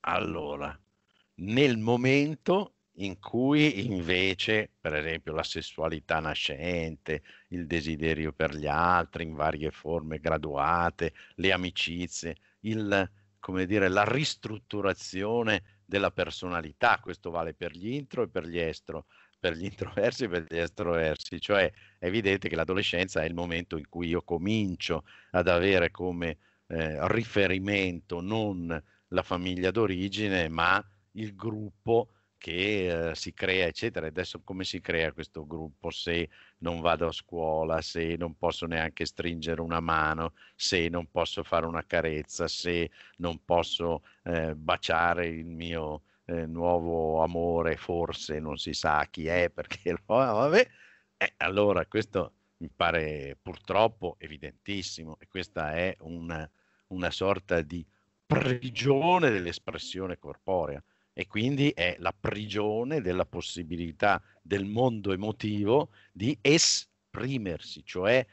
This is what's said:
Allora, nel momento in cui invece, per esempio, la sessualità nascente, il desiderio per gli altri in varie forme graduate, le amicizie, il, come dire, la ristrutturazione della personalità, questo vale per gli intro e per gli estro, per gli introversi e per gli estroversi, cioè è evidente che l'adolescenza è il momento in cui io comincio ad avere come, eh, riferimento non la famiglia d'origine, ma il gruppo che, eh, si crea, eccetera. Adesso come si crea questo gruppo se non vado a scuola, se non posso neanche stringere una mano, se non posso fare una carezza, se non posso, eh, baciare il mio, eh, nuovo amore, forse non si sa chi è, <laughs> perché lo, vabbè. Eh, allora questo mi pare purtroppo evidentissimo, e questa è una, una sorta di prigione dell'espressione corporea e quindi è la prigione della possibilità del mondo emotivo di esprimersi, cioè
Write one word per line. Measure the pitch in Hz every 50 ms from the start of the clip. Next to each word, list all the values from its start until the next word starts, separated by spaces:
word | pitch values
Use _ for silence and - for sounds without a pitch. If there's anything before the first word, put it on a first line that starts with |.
Allora, | - - 87 92 95 87 87 82 78 71 73 71 - - 73 - _ _ _ _ _ _ _ _ _ _ _
nel | - 90 101 113 131 147 135 120
momento | 110 107 117 120 120 123 131 135 143 143 156 156 - _ - 180 196 202 - _ _ _ _ _ 82
in | 98 98 90 -
cui | - - - 117 127 135 147 151 151 151 - 98 98
invece, | 107 101 90 87 82 90 90 95 95 92 - - - 110 107 104 - _ _
per | - 80 76
esempio, | 76 76 80 82 80 _ 80 78
la | 78 78
sessualità | - - 82 78 - - - 80 82 80 78 - - 82 80
nascente, | 78 78 76 - - - 73 67 80 87 90 85 82 80 78 73 _ - 78 73 _ - - - _ _
il | 90 90 87
desiderio | 71 85 85 71 78 82 73 78 80 80 73 80 78
per | 76 _ 80 76 76
gli | 76 73
altri | 73 73 78 85 87 90 87 85 - - 78 82
in | 80 80
varie | 73 76 78 78 73 78 76
forme | - - - 73 82 85 76 78 78 76
graduate, | 76 82 80 78 73 78 71 69 69 78 85 85 87 85 - - 85 80 - - - - _
le | - 90 95
amicizie, | 95 92 90 87 - - - - 85 87 90 85 - - - 82 78 _ _ _ _ _
il, | - 107 110 110 107 101 101 98 95 90 _ _ _ _ _ _
come | - - 92 92 92
dire, | 87 104 104 98 92
la | 92 101 104
ristrutturazione | 107 120 139 156 - - _ - 104 110 104 _ _ - 104 98 98 90 - - - - 95 101 104 113 120 117 110 104 92 - - - _ _
della | - - 101 98 90
personalità, | - - 87 80 - - - 90 90 85 80 78 73 _ - 120 104 -
questo | - 95 85 - _ 87
vale | 82 85 82 82 76
per | _ 90 85 78
gli | 87 92 113
intro | 127 147 139 - - 127 113
e | 90
per | - 92 78
gli | 85 85
estro, | 85 85 80 76 - _ - 78 78 - _ _ - - _ _
per | _ - 90 82
gli | 80 90
introversi | 98 - - 95 - - 104 101 123 - - 135
e | 101
per | 87 87 82
gli | - 82
estroversi, | 85 85 82 _ - 85 85 85 82 80 78 76 - - - 82 78
cioè | - - 104 98 92 76 - - - - _ _
è | 87
evidente | 90 95 117 101 98 98 95 - 78
che | 76
l'adolescenza | 82 82 78 92 98 98 - - 87 92 92 - 82
è | 80
il | 80 85
momento | 85 87 87 85 85 87 _ -
in | 78 71 _
cui | - 85 87
io | 82 82 87 -
comincio | - 87 80 85 101 110 110 104 95 87 - - - 85 78 - - - - - _
ad | - 92 87
avere | 90 87 85 90 98 98 90 85 82
come, | - - 90 92 87 87 87 82 - _ _ _ _ _ _
eh, | _ 85 82 80 78 78 73 78 92
riferimento | 104 113 113 - - 104 98 90 92 95 95 101 101 98 95 90 87 82 - - 87 85
non | 87 98 107 113 107 104 95 90 85 85 82 78 - _ _ _ _ _
la | 90 92 90
famiglia | - 92 87 90 92 90 90 90 92
d'origine, | 92 113 113 98 95 87 95 101 95 104 107 101 95 92 85 78
ma | 80 82 85 87 95 101 104 - _ _ _ _
il | _ 107 107 107 101
gruppo | 95 101 113 107 107 107 101 - _ _ 117 117 117 - _ _ _ _ _ _
che, | _ - 87 82 87 95 104 107 101 92 90 85 82 82 82
eh, | 78
si | - - 90 -
crea, | - - 92 92 92 90
eccetera. | 82 80 - - 113 - 87 78
Adesso | 80 78 87 90 - - 82 _
come | - 95 92 92
si | - - 90
crea | - - 87 82 80 78 69
questo | - 76 - _ 80 76
gruppo | 76 82 80 80 78 71 _ - 85
se | 80 - - 85 85 85 85 80 _ - - - _ _
non | 82 85 85 82
vado | 80 85 82 78 85
a | 82
scuola, | 78 - - _ 87 85 80 80 78 78 80 78 82 80
se | 78 - - 85 82 82 85
non | 80 87 82 76
posso | _ - 82 80 - 87
neanche | 82 82 80 80 80 - - 82
stringere | 82 _ - 82 85 85 82 78 82 82 78
una | 82 82 82 82
mano, | 82 82 82 78 78 78 78 80 82 80 _ _ - - _
se | - - - 98 90 82 85
non | 82 87 85 -
posso | _ 90 82 - - - 80
fare | - 90 85 80
una | 82 82 82 78
carezza, | _ - 85 80 82 78 76 73 - - - 85
se | 78 - - - 87 87 85 82 78 _ - - - _
non | - 85 85 82 - _
posso, | - 87 85 82 - - - 85 85 82 76 _ - _ _ _
eh, | 87 85 82 80 80 78
baciare | 76 78 82 87 85 - - 85 82 85 85 85 87 87
il | 85 82 80 80
mio, | 85 82 80 85 85 82 82 78 76 76 76 _ _ _ _ _
eh, | - 87 82 82
nuovo | 80 80 85 85 87 87 85 82 85 82 82 80 80 80 80 80
amore, | 82 85 85 85 85 85 82 82 82 78
forse | - - - 87 85 85 82 80 - - - 78 76
non | 78 78 73
si | 73 - 80 71
sa | - - 80 76 76 76 -
chi | - - 78
è, | 78 85 90 87 85
<laughs> | _
perché | - 87 - - - - 87
lo, | 85 85 _
vabbè. | - 107 123 135 127 107 107 127 147 165 214 254 - - _ - - - _ _ _ _
Eh, | _ 98 - _
allora | _ - 87 98 104 104 101 95 87 76
questo | _ - 107 107 - - 95 82 - _ _ _ _ _
mi | _ 82 78
pare | _ _ 87 85 82 82 78 76 76 73 67 69 67 _
purtroppo | _ 92 82 - _ - 92 98 110 117 113 107 - 87 - _
evidentissimo, | - 78 78 69 73 71 - _ _ - 101 98 90 - - - 80 80 78 _
e | -
questa | _ _ 95 87 - _ 85 78 76 76
è | 82 90 95 - _
una, | - 80 85 85 82 85 82 78 78 76 _ _ _ _ _ _ _
una | _ 95 90 90 85
sorta | - - 92 98 101 95 - - 90 85
di | 80 73 85 85 80 _ _ _ _ _ _ _ _
prigione | _ 156 147 - 127 127 123 127 127 113 101 117 139 139 135 151 170 180 180 165 135
dell'espressione | 110 98 87 85 85 - _ - - 78 - - - 92 95 90 85
corporea | _ - 73 69 - _ - 95 90 80 71 71 69 - _ _ _ _ _ _
e | - 92
quindi | - - 107 110 131 143 135 143 143
è | - - 87 90 90 -
la | 85 90 -
prigione | _ - - 101 104 107 107 98 107 104 107 107 113 120 131 156 156
della | 104 90 87 92 90
possibilità | - - 87 - - - 90 87 76 87 85 85 82 78 _ 104 101 95 87 _ _ _ _
del | _ 80 95 101 98
mondo | 101 104 113 131 127 117 107 98 98 95
emotivo | 92 104 107 110 - - 107 104 101 104 101 117 147 - - _ - - _
di | _ 87 98 127 151 -
esprimersi, | _ 139 151 165 - - - - - _ _ _ _ _ - - 113 131 139 123 104 92 82 76 - - - 76 69
cioè | - - 90 92 104 123 131 127 _